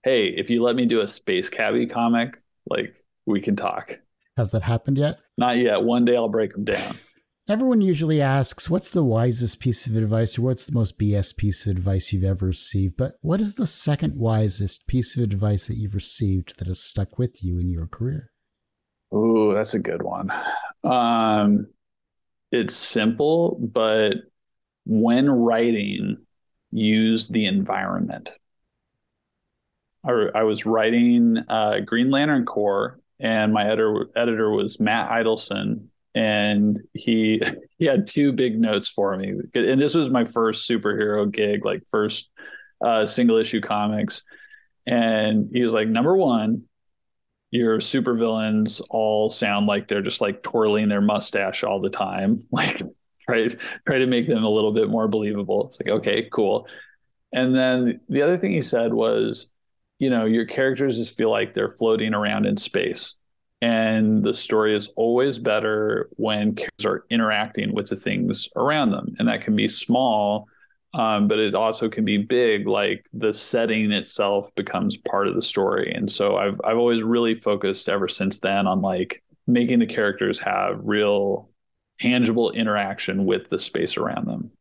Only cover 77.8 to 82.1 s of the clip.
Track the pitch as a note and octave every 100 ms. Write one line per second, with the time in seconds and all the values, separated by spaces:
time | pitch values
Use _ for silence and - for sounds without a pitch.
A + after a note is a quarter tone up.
77.8 | - G2+ F#2 - G2 - F#2+ G2 F#2+ F#2
78.8 | F#2+ F#2 F#2 - _ _ - A#2+ A#2+ B2
79.8 | G#2+ - G#2 F#2+ G2+ - G2+ G2 G2 G#2
80.8 | G#2+ G#2 G#2 G2+ G2+ G2 - _ _ _
81.8 | _ _ A#2+